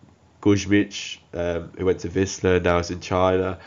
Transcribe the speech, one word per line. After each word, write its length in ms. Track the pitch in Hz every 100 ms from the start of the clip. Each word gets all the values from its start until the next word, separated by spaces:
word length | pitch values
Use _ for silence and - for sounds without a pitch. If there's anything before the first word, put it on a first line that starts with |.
| _ _ _ _
Guzmic, 800 | 104 101 92 101 101 - - - _
um, 360 | - 85 85 80 -
who 100 | 92
went 140 | 87
to 80 | 87
Wisla, 540 | 92 95 - 95 90
now 160 | 87 87
is 120 | 87
in 100 | 87
China. 580 | - 92 92 92 92 95